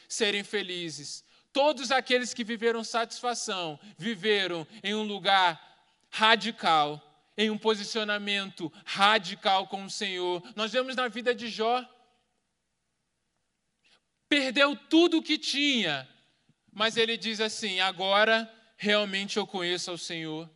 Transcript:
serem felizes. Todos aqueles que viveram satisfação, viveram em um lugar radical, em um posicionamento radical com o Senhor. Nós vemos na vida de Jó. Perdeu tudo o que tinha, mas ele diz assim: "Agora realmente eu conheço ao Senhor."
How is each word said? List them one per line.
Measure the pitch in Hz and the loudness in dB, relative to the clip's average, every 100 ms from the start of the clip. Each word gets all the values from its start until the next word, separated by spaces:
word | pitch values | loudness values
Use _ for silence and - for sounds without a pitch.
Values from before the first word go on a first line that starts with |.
| - | -8
serem | - 208 202 | -2 0 0
felizes. | 202 208 185 180 170 143 139 - _ _ _ | -4 -6 -4 -6 -8 -10 -14 -16 _ _ _
Todos | 277 294 269 247 | 2 2 2 0
aqueles | 262 - 247 240 | 0 2 0 0
que | - | -6
viveram | 214 226 233 226 | -6 0 0 0
satisfação, | 220 233 226 - 247 233 - 190 165 147 208 170 | -2 -4 -4 -4 -6 -4 -4 -4 -6 -8 -16 -10
viveram | 208 196 214 202 185 170 151 220 | -6 -2 2 2 2 -4 -8 -8
em | 196 | -6
um | 214 | -4
lugar | 214 196 180 196 180 156 - _ _ _ _ | -4 -2 4 6 4 0 -10 _ _ _ _
radical, | - 220 226 214 226 180 160 147 147 _ _ _ - | 2 4 4 2 -2 4 4 4 -2 _ _ _ -2
em | 214 | 0
um | 214 | 0
posicionamento | 220 208 202 226 208 208 202 202 196 - 160 - | 0 0 -2 -4 -2 -2 -2 -2 -4 -8 -10 -10
radical | - 170 202 220 175 196 202 190 185 | -6 4 6 4 0 -2 2 2 0
com | 196 | -8
o | 190 | -8
Senhor. | - 202 185 180 175 226 | -6 -4 -2 -2 -4 -6
Nós | 208 214 | -6 -2
vemos | 247 262 | -2 -2
na | 254 247 | -2 -4
vida | 214 240 | -2 -2
de | 226 233 | -2 -4
Jó. | 185 226 247 240 _ _ _ _ _ _ _ _ _ _ _ _ _ _ _ _ _ _ _ _ _ _ _ - | -2 0 0 -4 _ _ _ _ _ _ _ _ _ _ _ _ _ _ _ _ _ _ _ _ _ _ _ 0
Perdeu | 294 262 277 285 | 0 2 2 2
tudo | - - 320 339 320 | 2 2 4 6 4
o | |
que | - 302 | 0 -4
tinha, | - 269 294 247 175 139 131 _ _ _ _ _ _ | -2 0 0 2 0 -2 -8 _ _ _ _ _ _
mas | 190 220 | -2 0
ele | 226 226 226 | 2 0 0
diz | 208 208 | -4 -2
assim: | 220 - 214 185 | -4 -4 -4 0
"Agora | 190 180 190 202 220 226 226 - _ - | 0 0 2 4 4 2 0 -14 _ -6
realmente | 208 208 202 190 202 214 | 0 2 0 -4 -4 -4
eu | |
conheço | 190 190 175 180 185 | -4 -4 -4 -4 -6
ao | 170 | -10
Senhor." | - 165 160 156 165 | -8 -8 -8 -8 -12